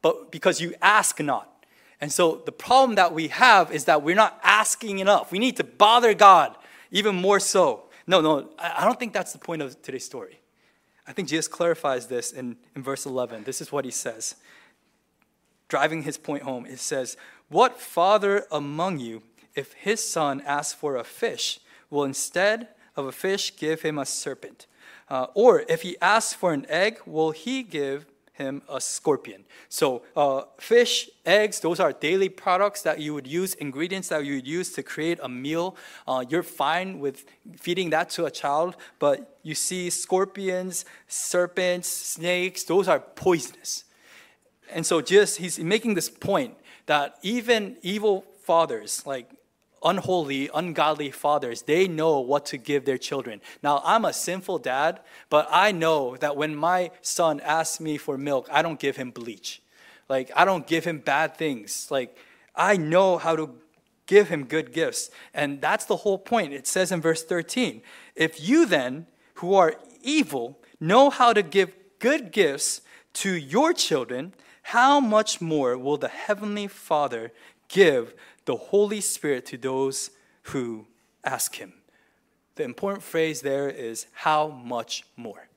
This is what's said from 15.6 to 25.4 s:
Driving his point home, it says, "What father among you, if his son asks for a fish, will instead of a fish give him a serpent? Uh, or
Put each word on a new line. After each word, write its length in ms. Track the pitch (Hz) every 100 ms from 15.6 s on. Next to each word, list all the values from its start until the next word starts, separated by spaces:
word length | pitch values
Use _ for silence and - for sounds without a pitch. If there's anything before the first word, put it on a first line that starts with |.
| _
Driving 360 | 143 151 160
his 140 | 147 -
point 260 | - 143
home, 220 | 131 127 123
it 140 | 127
says, 380 | - 143 123 - - - _
"What 300 | 160 247 -
father 640 | - - 180 214 202 202 202
among 480 | 156 143 151 185 165
you, 220 | 117 110 _ _ _
if 200 | - 139
his 280 | - 196 220
son 380 | - - 147 139 143
asks 280 | 143 151
for 220 | - 151 131
a 80 |
fish, 560 | 117 - 233 139 - - _ - _
will 160 | 143 139
instead 640 | 135 - 175 202 220 233 _ _ -
of 100 | 135
a 60 |
fish 440 | 127 190 196 - -
give 240 | 156 160
him 160 | 156 151
a 80 | 135
serpent? 640 | - - 135 - _ - _ - - _
Uh, 180 | 135 127
or 320 | -